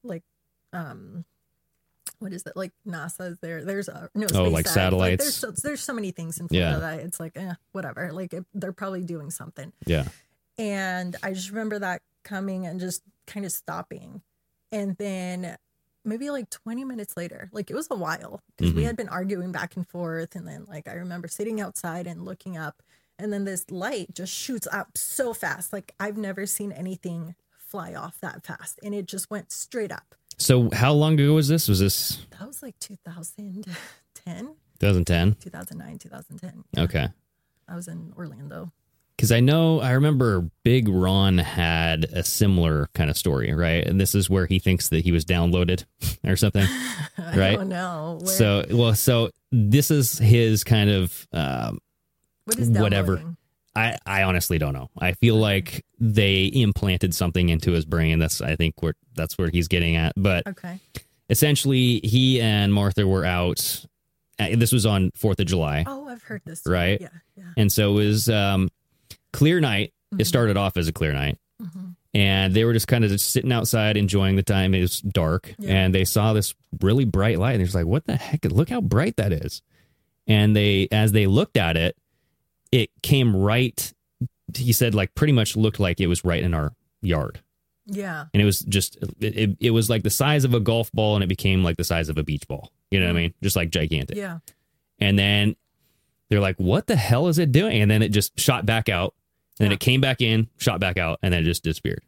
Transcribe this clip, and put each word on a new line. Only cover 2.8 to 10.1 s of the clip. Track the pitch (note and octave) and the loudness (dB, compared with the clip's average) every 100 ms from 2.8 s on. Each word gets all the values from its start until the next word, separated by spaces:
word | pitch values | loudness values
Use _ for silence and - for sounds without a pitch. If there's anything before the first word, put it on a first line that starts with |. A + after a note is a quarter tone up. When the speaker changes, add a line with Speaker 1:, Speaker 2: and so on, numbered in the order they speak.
| G#3 | -14
Speaker 1:
nasa's | E3 D#3+ - F3+ E3+ | -12 -12 -12 -14 -12
there. | E3 E3 E3 | -12 -12 -8
There's | G3 G3 | -8 -10
a, | - E3+ G3+ | -14 -12 -6
no, | G#3 | -2
Speaker 2:
Oh, | G2 | 2
like, | F2+ | 2
Speaker 1:
SpaceX. | |
Like, | D#2+ D#2+ | 0 0
Speaker 2:
satellites. | G2+ F#2 F#2 F#2 F#2 | 0 2 2 2 0
Speaker 1:
there's | D4 - | -2 -4
so, | A#3 | -8
there's | E3+ D4 D4 | -8 -8 -8
so | - | -8
many | A#3+ G3 | -8 -8
things | F3 E3 D#3+ | -10 -12 -10
in | E3+ | -4
Speaker 2:
Yeah. | - E3 D3 | -2 0 -2
Speaker 1:
Florida | D#3+ D#3 | -6 -10
that | F3 | -12
it's | - | -12
like, | E3 - | -14 -12
eh, | F#3 F3 _ | -12 -12 _
whatever. | G3 D3+ - F3 | -12 -12 -10 -10
Like, | D#3+ F#3 | -10 -10
it, | E3+ F#3 | -12 -12
they're | G3+ F#3 | -10 -10
probably | F#3 G3 F#3+ | -10 -10 -10
doing | F3 E3 D3 | -10 -10 -12
something. | - D#3+ - D3+ _ - | -14 -16 -18 -20 _ -4
Speaker 2:
Yeah. | E2 C2+ | -2 -4